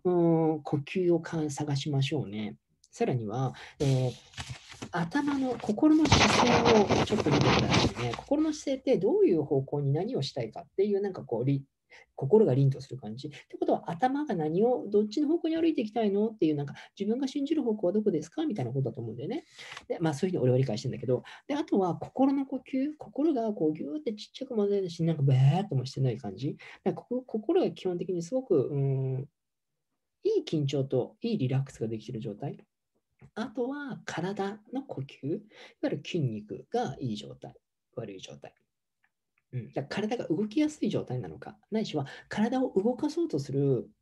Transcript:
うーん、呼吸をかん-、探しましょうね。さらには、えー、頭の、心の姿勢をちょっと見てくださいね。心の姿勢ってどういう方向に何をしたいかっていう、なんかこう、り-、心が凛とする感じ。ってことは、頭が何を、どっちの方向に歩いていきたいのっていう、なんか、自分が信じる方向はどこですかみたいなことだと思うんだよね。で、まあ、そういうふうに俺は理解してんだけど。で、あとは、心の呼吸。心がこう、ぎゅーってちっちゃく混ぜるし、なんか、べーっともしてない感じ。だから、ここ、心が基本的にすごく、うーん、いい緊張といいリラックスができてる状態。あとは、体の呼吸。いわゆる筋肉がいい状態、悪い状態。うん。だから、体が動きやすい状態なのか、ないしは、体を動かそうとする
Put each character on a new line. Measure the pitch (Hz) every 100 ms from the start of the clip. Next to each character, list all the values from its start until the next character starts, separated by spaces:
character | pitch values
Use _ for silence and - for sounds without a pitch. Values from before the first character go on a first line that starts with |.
う | 180
ー | 175 170 160 160 151
ん、 |
呼 | - 143
吸 | 139 190 175
を | 165
か | 165 165
ん-、 | 151
探 | 143 147 139
し | 151
ま | 139
し | 135
ょ | 151
う | 98
ね。 | 107 107 - _ _ _
さ | - 226
ら |
に | 123 104
は、 | 123 135 - - -
え | 139 131 127
ー、 | - - - - - - - -
頭 | 175 170 285 285 277
の、 | 254 233
心 | - 208 311 311
の | 294
姿 | - 208 - 247
勢 | 233 233 220 196 -
を | -
ち |
ょ | 208
っ |
と | 156
見 | 147
て |
く | 127 120
だ | 131
さ | 123 110 -
い | 120
ね。 | -
心 | - 294
の | 311
姿 | 302 285
勢 | 269
っ |
て | 277 190
ど | 202 403
う | 339
い |
う | 160
方 | 147 139
向 | 135 147
に | 139
何 | 151 220 208
を |
し | 135
た | 131
い | 110
か | -
っ | - -
て | 208
い | 196
う、 |
な | 202
ん |
か | 160
こ | 139 113
う、 | 135
り-、 | 139 - _ _ - _ -
心 | 139 214 180
が |
凛 | 127 135
と | -
す | -
る | 135
感 | 104 120
じ。 | 147
っ |
て | - - -
こ | 339
と |
は、 | 208 -
頭 | 165 254 285 302
が | 180
何 | 156 170
を、 | 240 254 202
ど | 208
っ | 214
ち | 302
の | 285
方 | 339
向 | 320
に | 330
歩 | 330
い |
て | 302
い | 214
き |
た | 240
い | 208
の | 202 220
っ | 220
て | 156
い |
う、 | 143
な |
ん | 139
か、 | - - -
自 | 202
分 | 247
が | 269
信 | 294 277
じ | 311
る |
方 | 240 214
向 | 180
は |
ど | 214
こ | 214
で | 160
す | -
か | 311 311
み | 214
た |
い | 120
な |
こ | 135
と | 120
だ |
と | -
思 | 117
う |
ん | 117
だ |
よ | 165
ね。 | 311 - - - - -
で、 | 262
ま | 160
あ、 |
そ | 143 190
う |
い |
う |
ふ | 170
う |
に |
俺 | 127
は | 127
理 | 135
解 | 104
し |
て | 123
ん |
だ | 107
け | 120
ど。 | 123 - - -
で、 | 294
あ |
と | 339 240
は、 | 180 165
心 | - - 277
の | 277 269
呼 | 254
吸。 | - 262 294 302
心 | - - 330
が | 247 226
こ | 208 156
う、 |
ぎ | 160 -
ゅ |
ー | 302
っ |
て | 254
ち | 214 -
っ |
ち | -
ゃ | 262
く | 226
混 | 202
ぜ | 202
る | 180
し、 | 170 165
な |
ん | 151
か、 |
べ | 139
ー | 131 139 175
っ | 208
と | 131
も | 127
し |
て | 135
な | 131
い | 110
感 | 104 95
じ。 | 147 - - -
だ | 190
か | 175
ら、 | -
こ |
こ、 | 247 254
心 | 220 214 359
が | 202
基 | 170
本 | - 240
的 | 190
に | 175
す | 170 262
ご |
く、 | 262 151
う | 117 143
ー |
ん、 | 135 135 131 131 139 _ _ _ _ _ _ _ _ _
い | 415 427
い | -
緊 | 160 135
張 | 143
と | 135 131 - _
い | 233 208
い |
リ | 127
ラ | 135
ッ |
ク | 135
ス | -
が | 110
で | 113
き | -
て |
る | 110
状 | 110 98
態。 | 139 - - _ _ _ _ _ -
あ | 214 262
と | 262 240
は、 | 294 277 170 -
体 | - 185 202 196 214 -
の | 262
呼 | - -
吸。 | 135 - 139
い |
わ | 214 - - - -
ゆ | 277
る | 147 -
筋 | 175
肉 | 127 107 104 101 -
が | 233 220 -
い | 120
い | 104
状 | 135 -
態、 | 139 - _ _ _ 120
悪 | 104
い | 95
状 | - 71
態。 | - _ _ _ _ _ _ _ _ _ _
う | 127
ん。 | 104
だ | 135
か | 139 202
ら、 | 214
体 | 240
が | -
動 | 165 214
き | 311
や | 302
す | - 233
い |
状 | 110
態 | - 127
な | 87
の | -
か、 | - - -
な | 220
い | -
し | 151
は、 | 139 - -
体 | 196 233 254
を | 254 190
動 | 226 254
か | 294
そ | 339 330
う |
と | 143
す | 139
る | 139 139 120 - _